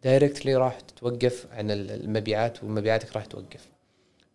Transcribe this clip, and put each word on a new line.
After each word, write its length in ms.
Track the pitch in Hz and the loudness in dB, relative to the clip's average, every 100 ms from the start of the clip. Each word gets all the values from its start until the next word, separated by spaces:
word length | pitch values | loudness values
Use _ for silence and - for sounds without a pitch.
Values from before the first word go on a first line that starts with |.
directly 520 | 131 135 143 143 135 131 | 4 6 6 2 0 2
راح 240 | 127 - | 2 -2
تتوقف 680 | - - 120 120 123 123 - | -16 -8 -6 0 0 0 -10
عن 200 | 117 107 | -6 -4
ال-، 200 | 101 98 | -4 -6
المبيعات، 720 | 104 107 110 107 107 117 - | -8 -4 -2 0 0 0 -4
ومبيعاتك 520 | 107 107 107 110 113 110 | -6 -2 0 0 -2 -8
راح 100 | - | -8
توقف. 420 | - 95 - - _ _ _ _ _ _ | -14 -16 -20 -20 _ _ _ _ _ _